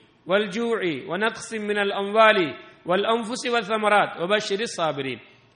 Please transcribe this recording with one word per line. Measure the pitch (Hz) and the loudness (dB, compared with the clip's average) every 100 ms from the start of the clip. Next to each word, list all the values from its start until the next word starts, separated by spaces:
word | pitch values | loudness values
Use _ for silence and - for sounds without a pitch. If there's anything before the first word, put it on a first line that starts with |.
| _ _ - | _ _ 0
وَالْجُوعِ | 196 214 196 233 214 185 135 135 | 0 0 -2 -2 -2 -2 -4 -4
وَنَقْصٍ | 170 220 220 - | -2 -2 -4 -8
مِنَ | 220 208 208 | -6 -2 0
الْأَمْوَالِ | 196 196 196 214 220 202 156 - - - - | 0 -2 0 6 6 6 2 -4 -16 -10 -2
وَالْأَنْفُسِ | 185 208 233 214 247 254 | 0 0 -2 -2 -6 -2
وَالثَّمَرَاتِ | 233 190 220 208 208 151 - | -2 0 0 4 4 2 -2
وَبَشِّرِ | 175 214 208 196 | -2 0 0 -4
الصَّابِرِينَ | 226 - 160 139 135 117 - _ _ | -4 -4 -4 -2 -6 -8 -14 _ _